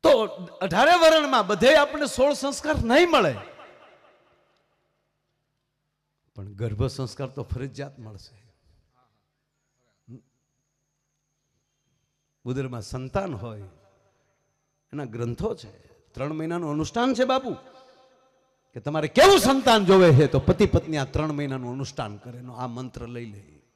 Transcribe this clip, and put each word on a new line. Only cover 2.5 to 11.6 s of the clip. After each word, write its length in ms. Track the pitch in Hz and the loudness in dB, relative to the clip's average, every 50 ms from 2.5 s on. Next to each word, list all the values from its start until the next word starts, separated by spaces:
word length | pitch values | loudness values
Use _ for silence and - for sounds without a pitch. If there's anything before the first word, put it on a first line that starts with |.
| 269 - - 294 311 - 233 | -8 -6 -4 -4 -4 -2 0
નહીં 260 | 226 240 302 359 349 | 2 4 4 4 4
મળે, 260 | 311 269 202 151 120 - - - - - - - - _ - _ _ _ _ _ _ _ _ _ _ _ _ _ _ _ _ _ _ _ _ _ _ _ _ _ _ _ _ _ _ _ _ _ _ _ _ _ _ _ _ _ _ _ _ _ _ _ _ _ _ | 4 2 2 0 -2 -6 -12 -18 -20 -20 -20 -20 -20 _ -20 _ _ _ _ _ _ _ _ _ _ _ _ _ _ _ _ _ _ _ _ _ _ _ _ _ _ _ _ _ _ _ _ _ _ _ _ _ _ _ _ _ _ _ _ _ _ _ _ _ _
પણ 100 | - 95 | -16 -16
ગર્ભ 420 | 104 101 95 113 113 107 101 135 | -16 -12 -10 -8 -8 -4 -4 -4
સંસ્કાર 420 | 127 - - 131 - - - 135 127 | -4 -4 -8 -10 -10 -10 -12 -14 -12
તો 140 | 135 139 | -10 -14
ફરજિયાત 560 | 117 - - 123 131 135 107 117 139 139 139 - | -10 -10 -10 -10 -10 -12 -12 -14 -16 -16 _ -20
મળશે. 420 | 113 110 104 92 - - _ 101 _ _ _ _ _ _ _ _ _ _ _ 123 123 117 _ _ _ _ _ _ _ _ _ _ _ _ _ _ _ _ _ _ _ _ 117 113 _ _ _ _ _ _ _ _ _ _ _ _ _ _ _ _ _ _ _ _ _ _ _ _ _ _ _ _ | -20 -20 -20 -20 -20 -20 _ _ _ _ _ _ _ _ _ _ _ _ _ _ _ _ _ _ _ _ _ _ _ _ _ _ _ _ _ _ _ _ _ _ _ _ -20 -20 _ _ _ _ _ _ _ _ _ _ _ _ _ _ _ _ _ _ _ _ _ _ _ _ _ _ _ _